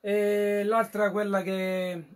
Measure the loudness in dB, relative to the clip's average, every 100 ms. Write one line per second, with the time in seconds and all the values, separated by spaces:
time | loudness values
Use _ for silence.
0 | 0 0 2 2 2 0 2 2 0 0
1 | 0 0 0 0 -2 -4 -2 -2 -4 -6
2 | -12